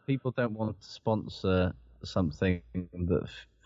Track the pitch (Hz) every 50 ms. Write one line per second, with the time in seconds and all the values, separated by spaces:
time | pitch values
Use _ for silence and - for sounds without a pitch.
0 | _ - 139 131 - 131 120 - 123 117 110 110 110 110 101 - - - - -
1 | - 113 110 104 - - - - - 98 92 92 90 90 - - - - - -
2 | - - - 101 92 78 73 - 98 92 90 87 - - - 90 90 85 - 87
3 | 90 85 87 - 50 - - - - _ _ _ _